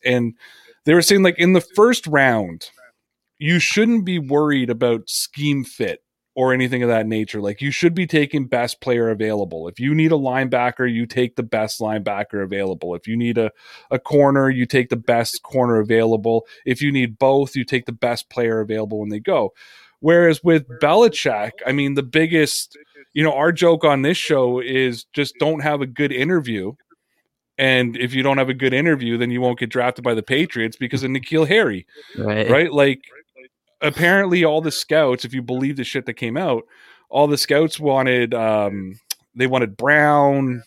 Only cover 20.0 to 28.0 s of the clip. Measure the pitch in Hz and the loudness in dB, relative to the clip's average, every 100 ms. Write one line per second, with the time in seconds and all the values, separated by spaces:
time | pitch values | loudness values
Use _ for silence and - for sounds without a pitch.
20 | 151 170 170 151 170 160 127 120 147 202 | 4 6 4 2 2 2 0 -2 2 4
21 | 233 - 139 107 110 - 127 143 139 139 | 4 2 -2 -2 -4 -6 -4 -2 0 -2
22 | 123 156 160 165 147 - - - _ 143 | 0 0 2 2 2 -2 -8 -16 _ -20
23 | 139 147 156 139 165 165 170 160 156 139 | -8 0 0 2 0 4 4 4 4 4
24 | 139 180 - 143 123 127 127 131 131 117 | 2 0 0 2 2 0 -2 0 0 -2
25 | - 147 135 - 151 151 151 147 127 120 | -8 -4 -4 -2 -2 0 -2 -2 -4 -2
26 | 147 127 147 180 120 104 95 131 _ _ | -2 0 0 0 -2 -6 -6 -10 _ _
27 | _ _ _ _ _ - 131 127 123 120 | _ _ _ _ _ -2 0 2 0 -2